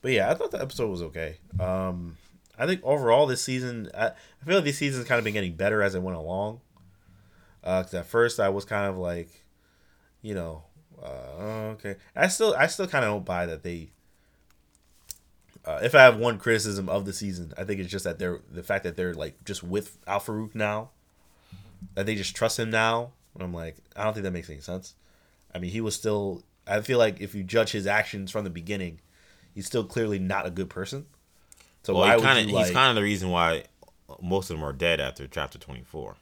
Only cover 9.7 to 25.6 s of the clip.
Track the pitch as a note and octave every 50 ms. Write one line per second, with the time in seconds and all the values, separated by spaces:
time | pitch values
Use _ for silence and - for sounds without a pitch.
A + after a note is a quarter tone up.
9.7 | _ _ _ _ _ _ _ _ _ _ - G#2+ G#2 F#2 E2+ E2 D#2+ D#2 D#2+ _
10.7 | _ - _ _ - - - C#2+ C2+ C2 B1+ C2 C2+ D#2+ G2 G#2+ A2 A2 G#2+ G#2+
11.7 | A2 G#2+ - G#2 G2 - - - _ - D3 F#3 F#3 - A3 G#3+ F#3+ B2+ C#3+ E3
12.7 | - - G3 F3+ - C#3+ B2 G#2+ G#2 G#2 F2+ - F#2 F2+ F2 E2+ E2 D#2 - F2
13.7 | F2 E2+ D#2+ C#2+ - _ _ _ _ _ _ _ _ _ _ _ _ _ _ _
14.7 | _ _ _ _ _ _ _ - - _ _ _ _ _ _ _ _ - _ D#2+
15.7 | D#2 C#2+ - - D#3 D3 C3 B2+ A#2 G#2+ A#2 A#2+ A2+ G2 - A#2+ A2+ A2 F#2+ G#2+
16.7 | G2+ G2 F#2+ F#2 D#2+ G2+ G2 G2 F#2 - G#2 G2+ F#2 F2+ E2+ D#2 - - F#2+ F#2+
17.7 | G#2 G2 F#2 F2 G2 G2 - F#2 E2 - F#2+ F2+ F2 - - - - F2 F2 -
18.7 | G2+ G2 - F2+ E2 - F2+ F2+ E2 D#2+ D#2 D#2 - _ - - G2 - - F2
19.7 | F#2 G#2 G2+ - - - - - G2 G2+ - - A2 G#2+ A2 G#2+ - A2 G#2+ G#2
20.7 | G#2 G#2+ A2+ B2+ _ _ _ _ _ _ _ _ _ _ _ _ - - - -
21.7 | - - - - - F#2+ G2 G#2 A2 G2+ F#2+ - - - A2+ A2+ - - A#2 A2
22.7 | A2 A2 A2 A2+ A2+ A#2 A#2+ A#2+ - _ _ _ _ - F#2 F2+ F2 E2+ D#2+ E2
23.7 | E2 - _ _ _ - G#2 A2 G#2+ A2 G2 F#2+ F2+ F2 D#2+ - D2+ D2 - -
24.7 | F2+ F#2+ F#2 - - _ _ _ _ _ _ _ _ _ _ _ - F2+